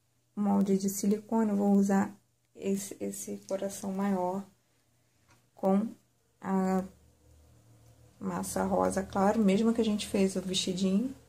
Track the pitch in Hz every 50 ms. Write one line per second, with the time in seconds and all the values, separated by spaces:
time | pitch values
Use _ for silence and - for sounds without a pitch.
0 | _ _ _ _ _ _ - 208 208 202 202 202 196 196 196 190 196 190 - -
1 | - 202 208 214 - - 226 226 226 208 202 202 202 202 196 196 196 196 196 196
2 | 202 202 - - _ _ _ _ _ _ _ - - 196 196 196 - - - -
3 | 202 202 196 - - 208 202 196 - - 190 190 196 196 196 - - 196 190 190
4 | 196 202 196 180 180 180 185 196 196 - _ _ _ _ _ _ _ _ _ _
5 | _ _ _ _ _ _ _ _ _ _ _ - - 190 190 202 226 233 - _
6 | _ _ _ _ _ _ _ _ - 190 190 190 190 190 190 185 185 - - _
7 | _ _ _ _ _ - - _ _ _ _ _ _ _ - - _ - - _
8 | - - _ - 202 190 175 180 196 - - 190 190 190 190 180 185 185 185 190
9 | 190 - - 202 190 202 214 226 214 190 190 214 220 226 226 - 220 214 208 208
10 | - - - 202 190 190 - 185 185 185 185 185 - 196 180 180 196 185 190 208
11 | 247 269 269 - -